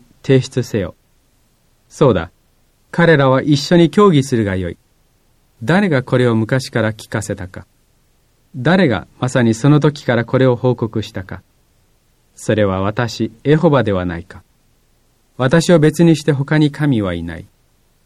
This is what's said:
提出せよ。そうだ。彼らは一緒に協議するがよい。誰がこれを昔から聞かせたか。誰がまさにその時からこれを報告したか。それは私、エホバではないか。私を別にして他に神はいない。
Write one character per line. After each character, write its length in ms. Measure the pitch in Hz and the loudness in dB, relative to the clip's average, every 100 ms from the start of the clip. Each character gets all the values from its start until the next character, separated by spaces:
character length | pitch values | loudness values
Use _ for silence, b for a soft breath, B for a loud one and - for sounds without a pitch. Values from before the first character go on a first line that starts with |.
| _ _ | _ _
提 180 | - 131 | 0 0
出 220 | - 131 | 0 -6
せ 160 | 113 107 | -4 -4
よ。 160 | 87 - _ _ _ _ _ _ _ _ _ | -6 -10 _ _ _ _ _ _ _ _ _
そ 220 | - 143 | 0 2
う 40 | |
だ。 160 | 92 82 _ _ _ _ _ _ | 2 -4 _ _ _ _ _ _
彼 260 | - 170 147 | 0 4 4
ら 120 | 131 | 4
は 140 | 131 | 2
一 140 | - 143 | 0 0
緒 180 | - 175 | 2 4
に 140 | 170 | 4
協 200 | 208 202 | 4 4
議 140 | 147 | 4
す 120 | 135 117 | 0 -2
る 80 | |
が 120 | 98 95 | -2 -4
よ 140 | 87 | -6
い。 60 | - _ _ _ _ _ _ _ - | -10 _ _ _ _ _ _ _ -10
誰 260 | 113 185 202 | -2 0 0
が 140 | 135 | -2
こ 160 | 123 127 | 0 0
れ 80 | 123 | 2
を 80 | |
昔 360 | 110 110 131 - | 0 -2 -4 -4
か 120 | 120 | -4
ら 100 | 110 | -4
聞 160 | 107 - | -6 -8
か 140 | 117 | -8
せ 140 | 107 98 | -6 -10
た 120 | 92 | -12
か。 180 | 95 - _ _ _ _ _ _ _ _ 131 | -18 -20 _ _ _ _ _ _ _ _ -4
誰 320 | 139 196 151 | 0 2 2
が 180 | 92 - - | 0 -6 -8
ま 80 | 127 | -4
さ 140 | 135 | 0
に 120 | 117 | 0
そ 140 | 110 143 | 2 2
の 100 | 151 | 4
時 260 | 151 147 | 2 -2
か 120 | - 117 | -2 -2
ら 80 | |
こ 140 | 113 127 | 0 0
れ 80 | 131 | 2
を 100 | 120 | 0
報 180 | 127 | -2
告 280 | 120 113 110 | -2 -4 -6
し 100 | - | -8
た 100 | 98 | -10
か。 200 | 95 92 _ _ _ _ _ _ _ _ _ | -12 -16 _ _ _ _ _ _ _ _ _
そ 200 | - - | -10 -4
れ 100 | 107 | 0
は 160 | 101 92 | 0 0
私、 500 | 98 127 117 - 110 - | -4 -4 -6 -6 -8 -6
エ 120 | 139 156 | 0 2
ホ 140 | 160 | 2
バ 120 | 135 | 2
で 100 | 107 | 0
は 120 | 92 | -2
な 140 | 90 85 | -4 -8
い 60 | |
か。 180 | - - _ _ _ _ _ _ _ _ _ - | -12 -20 _ _ _ _ _ _ _ _ _ -4
私 360 | 131 165 170 | -2 -2 2
を 60 | 170 | 2
別 260 | 151 151 | 2 2
に 120 | 170 151 | 2 2
し 80 | |
て 80 | - | 0
他 260 | 139 143 156 | -4 -2 0
に 120 | 151 | 0
神 300 | 147 147 113 | -2 -2 -2
は 140 | 95 | -2
い 80 | 85 | -6
な 160 | 85 82 | -8 -12
い。 80 | 98 _ _ _ _ _ | -18 _ _ _ _ _